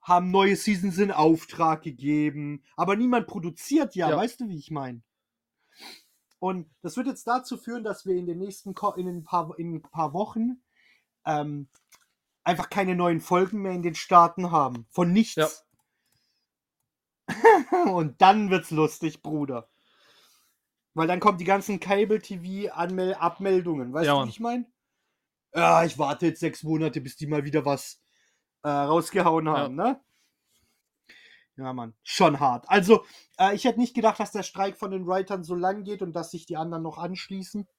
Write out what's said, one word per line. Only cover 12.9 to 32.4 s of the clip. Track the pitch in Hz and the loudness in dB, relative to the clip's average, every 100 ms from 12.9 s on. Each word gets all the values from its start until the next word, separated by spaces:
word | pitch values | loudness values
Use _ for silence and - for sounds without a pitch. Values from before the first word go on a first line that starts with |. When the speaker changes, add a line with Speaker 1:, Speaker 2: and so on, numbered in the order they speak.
Speaker 1:
neuen | 180 175 165 | 2 2 0
Folgen | 160 180 185 214 | 0 2 2 -2
mehr | 196 | -6
in | 180 | -4
den | 170 156 | -4 -6
Staaten | - 180 170 - 180 | 6 8 8 4 0
haben. | 165 139 123 117 | 2 0 -2 -10
Von | - 175 | 0 2
nichts. | 190 220 | 4 2
Speaker 2:
Ja. | - 156 - _ _ _ _ _ _ _ _ _ _ _ _ _ _ _ _ - | 2 -2 -2 _ _ _ _ _ _ _ _ _ _ _ _ _ _ _ _ -12
Speaker 1:
<laughs> | - 427 403 254 359 339 | 4 8 8 6 2 2
Und | 180 156 - | 2 -2 4
dann | 185 208 208 | 6 6 4
wird's | 185 - | 0 0
lustig, | 156 156 - 160 147 | 2 2 2 -6 -6
Bruder. | 151 151 143 123 113 _ _ _ _ _ _ _ _ _ _ _ _ | -8 -4 -4 -6 -10 _ _ _ _ _ _ _ _ _ _ _ _
Weil | - 165 | -4 -2
dann | 180 | 2
kommen | 208 185 | 2 2
die | |
ganzen | 175 196 196 196 | 2 0 0 -6
Cable-T | 185 202 208 214 - 190 | 0 2 2 0 -2 -12
V | 175 190 202 | -10 -8 -8
Anmel-, | 147 175 185 185 | -4 -4 -2 -2
Abmeldungen. | 190 165 - 196 185 175 156 123 | 0 -2 -2 0 2 2 -4 -4
Weißt | 139 156 | -2 2
Speaker 2:
Ja, | |
Speaker 1:
du, | 143 | 2
Speaker 2:
Mann. | 123 | 0
Speaker 1:
wie | |
ich | - | -6
mein? | 233 240 240 _ _ _ _ _ _ _ _ | -6 -6 -8 _ _ _ _ _ _ _ _
Ja, | - 170 165 | 0 6 6
ich | 170 117 | 4 0
warte | 147 147 170 | -2 0 -2
jetzt | - | 0
sechs | 165 160 | -6 -6
Monate, | 151 156 156 147 | -4 -2 -2 -4
bis | 135 - | -10 -12
die | 147 | -4
mal | 151 | -4
wieder | 143 147 | 0 0
was, | 143 139 - - _ _ _ _ _ _ | 0 -2 -4 -18 _ _ _ _ _ _
äh, | 147 | -4
rausgehauen | 143 143 160 160 196 175 160 156 | -2 2 2 2 0 2 2 0
Speaker 2:
Ja. | 147 | -2
Speaker 1:
haben, | 143 | -2
ne? | 135 214 269 _ _ _ _ _ _ _ _ _ _ _ - _ _ _ - | -2 -2 -2 _ _ _ _ _ _ _ _ _ _ _ -20 _ _ _ -14
Ja, | 131 | -12
Mann. | 127 113 113 | -10 -12 -16
Schon | - - 175 | -10 4 4
hart. | 139 | 4